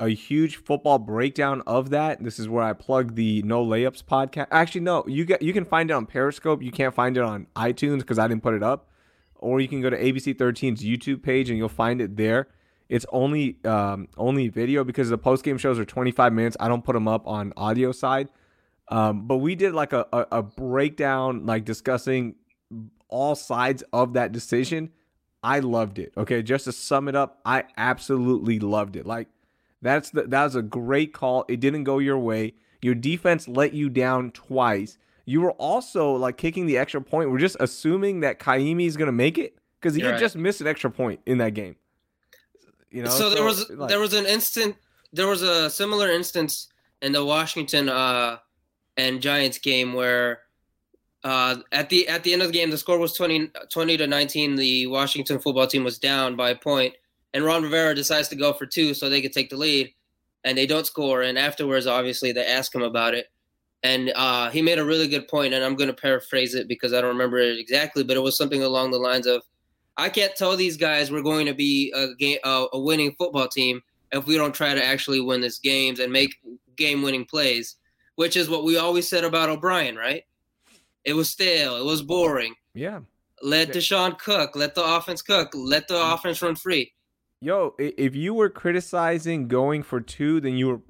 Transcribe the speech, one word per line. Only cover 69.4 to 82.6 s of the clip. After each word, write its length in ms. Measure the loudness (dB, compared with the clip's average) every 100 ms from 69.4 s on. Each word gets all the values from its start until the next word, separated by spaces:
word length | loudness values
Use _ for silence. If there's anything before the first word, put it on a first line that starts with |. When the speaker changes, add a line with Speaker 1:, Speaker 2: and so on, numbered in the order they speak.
| -2 _ _ _ _ -4
Speaker 2:
"I 120 | -2
can't 260 | 0 0 0
tell 220 | 0 2
these 180 | 0 0
guys 340 | 0 2 0
we're 120 | -2
going 220 | 0 2 0
to 60 |
be 380 | 0 2 2 2 0
a 180 | -2 0
ga-, 240 | 0 0
uh, 220 | 0 0 0
a 60 | -2
winning 360 | 0 2 0 -2
football 300 | -2 0 -2
team 340 | 0 0 -2 -8 _ _
if 140 | -6 0
we 80 | 2
don't 160 | 2
try 200 | 0 0 2
to 80 | 2
actually 360 | 0 0 -2
win 180 | 0 -2
these 180 | -2 -2
games 400 | 0 2 0 0
and 120 | 0
make 240 | 2 0 -2 -18 -20 _ -2
game-winning 500 | 0 0 -2 -2 -4
plays," 500 | -2 0 0 -4 -12 _ _ _ -2
which 200 | 0 0
is 120 | 0
what 140 | 0
we 140 | 2 2
always 300 | 2 0 0
said 160 | 0
about 260 | 0 2 0
O'Brien, 460 | 0 0 0 0 -2
right? 280 | -4 -4 -8 _ _ _ _ _ _ _
It 100 | -2
was 180 | 0 0
stale. 440 | 0 0 2 0 -2
It 60 |
was 200 | -2 -2
boring. 500 | 0 2 2 2 -2 -6